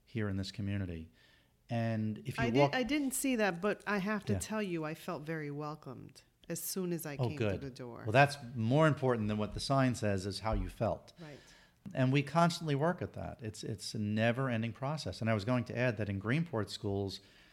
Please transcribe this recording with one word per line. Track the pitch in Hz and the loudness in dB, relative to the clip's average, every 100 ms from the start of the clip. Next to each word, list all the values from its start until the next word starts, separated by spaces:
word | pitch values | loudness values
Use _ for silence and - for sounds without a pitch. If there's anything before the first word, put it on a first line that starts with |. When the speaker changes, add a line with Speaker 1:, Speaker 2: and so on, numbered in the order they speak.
| _ | _
Speaker 1:
here | 113 104 | -4 -2
in | 95 | -2
this | 95 | -4
community. | - 101 101 92 82 82 _ _ _ _ _ - | -4 -4 -2 -4 -6 -10 _ _ _ _ _ -4
And | 117 113 110 110 107 131 | -2 0 0 -2 -4 -6
if | - | 0
you | 120 | 4
Speaker 2:
I | |
did, | 127 | 6
Speaker 1:
walk | 143 262 | 6 4
Speaker 2:
I | |
didn't | 240 302 269 | 0 0 0
see | - 277 240 | 0 0 2
that, | 202 170 | 2 2
but | 202 - - | -2 -2 -2
I | 202 | -2
have | 196 208 202 | 0 -2 0
to | |
Speaker 1:
Yeah. | 196 | -2
Speaker 2:
tell | - 220 | -2 -4
you, | 202 170 151 | -2 -2 -4
I | |
felt | 160 - 151 | -6 -8 -8
very | 151 160 147 | -6 -6 -6
welcomed | 143 151 156 139 110 98 - - _ - | -6 -6 -8 -12 -14 -14 -18 -20 _ -8
as | 170 | -6
soon | - 190 180 | -4 -2 -2
as | 170 147 | -2 -4
I | 139 | 0
Speaker 1:
Oh, | 120 | 0
Speaker 2:
came | 101 | 2
to | 107 | 0
Speaker 1:
good. | 90 | 0
Speaker 2:
the | 139 | -4
door. | - 123 113 113 | -10 -12 -8 4
Speaker 1:
Well, | |
that's | 120 143 - 120 120 | 6 6 4 -8 -2
more | 110 143 160 | 4 6 6
important | 139 131 117 104 | 6 2 2 2
than | 107 | 0
what | 104 | -2
the | 110 | -4
sign | - 135 127 107 | 0 4 4 2
says | 107 98 98 | 0 0 -2
is | 95 | -4
how | 110 | -2
you | 101 92 | 0 -2
felt. | - 107 80 - - | -2 0 -2 -8 -18
Speaker 2:
Right. | 151 135 - - - _ - | -16 -16 -20 -20 -20 _ -8
Speaker 1:
And | - 131 | 0 4
we | 143 | 4
constantly | 139 170 170 165 160 139 | 2 4 4 2 -2 0
work | 160 175 | 2 0
at | - | -4
that. | 98 85 - | -6 -8 -8
It's, | 113 - | -10 -8
it's | - 107 - 113 | -8 -8 -6 -4
a | |
never-ending | 104 107 113 120 135 117 113 | 0 2 2 2 0 0 -2
process. | - 135 151 - - | -4 -6 -4 -6 -2
And | 113 | 0
I | |
was | 110 98 | 0 2
going | 123 117 | 0 0
to | 113 | 0
add | 127 107 | 0 0
that | 101 | -2
in | 98 | -2
Greenport | 104 151 165 113 98 | 0 0 0 -2 -2
Schools, | - 104 98 98 - - - - | -4 -2 -2 -2 -6 -16 -20 -20